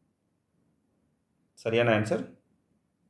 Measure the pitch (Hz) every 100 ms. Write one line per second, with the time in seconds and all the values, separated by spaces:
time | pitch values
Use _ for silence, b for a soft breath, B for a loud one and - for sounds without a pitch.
0 | _ _ _ _ _ _ _ _ _ _
1 | _ _ _ _ _ - 117 117 117 107
2 | 107 220 - - _ _ _ _ _ _